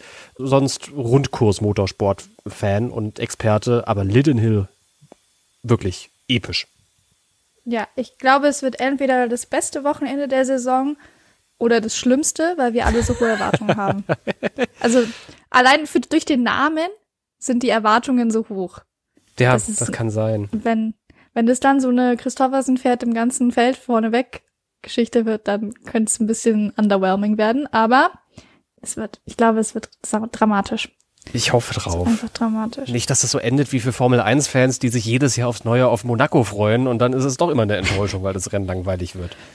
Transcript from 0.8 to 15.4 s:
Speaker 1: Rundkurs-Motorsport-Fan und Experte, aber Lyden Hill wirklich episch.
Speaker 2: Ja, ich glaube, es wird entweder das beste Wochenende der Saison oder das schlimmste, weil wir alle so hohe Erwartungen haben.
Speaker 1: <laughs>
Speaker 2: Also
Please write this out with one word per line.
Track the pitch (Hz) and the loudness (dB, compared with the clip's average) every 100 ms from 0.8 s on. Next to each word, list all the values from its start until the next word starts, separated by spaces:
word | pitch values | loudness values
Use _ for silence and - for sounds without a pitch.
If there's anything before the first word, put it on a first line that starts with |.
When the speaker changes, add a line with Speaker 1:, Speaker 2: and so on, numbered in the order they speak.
| - | -10
Speaker 1:
Rundkurs-Motorsport-Fan | 143 117 135 131 - 110 95 104 104 95 - 101 98 - _ 101 - 104 101 120 | -6 2 2 2 0 0 2 0 0 -2 0 -2 -2 -6 _ -16 -6 -2 -2 -2
und | 117 107 - | -6 -8 -6
Experte, | 117 - 110 107 - 120 - | -8 -4 0 0 2 0 0
aber | 101 | -2
Lyden | 98 117 151 120 | 2 2 4 2
Hill | 113 107 95 _ _ _ _ - _ _ _ _ | 2 2 -2 _ _ _ _ -20 _ _ _ _
wirklich | 117 117 98 - - _ - | -2 0 0 -8 -12 _ -4
episch. | 120 - 90 - _ _ _ _ _ _ _ _ _ 240 | -4 -2 -8 -8 _ _ _ _ _ _ _ _ _ -6
Speaker 2:
Ja, | 233 208 | -6 -6
ich | - 233 _ | -8 -10 _
glaube, | 262 277 285 | 2 4 4
es | 277 | 0
wird | 262 - | -4 -2
entweder | 254 277 269 254 240 | -2 0 0 2 0
das | 240 | -4
beste | - 277 - 302 | -4 -4 -4 -4
Wochenende | 285 302 269 277 277 | -4 -2 -4 -4 -2
der | 262 262 | 0 0
Saison | 262 247 254 277 294 - _ _ _ _ - | 0 0 0 -2 -6 -12 _ _ _ _ -2
oder | 233 233 | 0 2
das | 220 | 0
schlimmste, | - 247 262 311 - 320 349 | -2 2 2 0 -2 -2 0
weil | 247 | 0
wir | 233 220 | 0 0
alle | 226 | 0
so | 220 247 | 0 0
hohe | 226 | 0
Erwartungen | 208 - - 208 214 | 0 -2 -2 0 -2
haben. | 196 196 196 | -2 -4 -4
Speaker 1:
<laughs> | 160 - - 226 - 247 - | -6 -6 -6 -6 -4 -6 -2
Speaker 2:
Also | 233 247 226 - - - | 0 2 0 -4 -20 -20